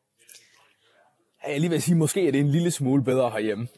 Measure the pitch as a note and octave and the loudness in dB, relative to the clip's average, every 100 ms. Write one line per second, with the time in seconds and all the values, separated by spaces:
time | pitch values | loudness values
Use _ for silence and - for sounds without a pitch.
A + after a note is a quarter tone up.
0 | _ _ _ - _ _ _ _ _ _ | _ _ _ -20 _ _ _ _ _ _
1 | _ _ _ _ C#3+ D3 E3+ D#3 C#3+ E3 | _ _ _ _ -8 -2 0 0 2 2
2 | D3+ G3+ E3 C#3 C#3+ D#3 E3+ - C3 C#3 | 2 0 0 2 2 2 0 -2 0 0
3 | B2+ C3 A#2+ G#2+ G#2+ G#2 A#2+ | 2 0 0 -2 -4 -4 -8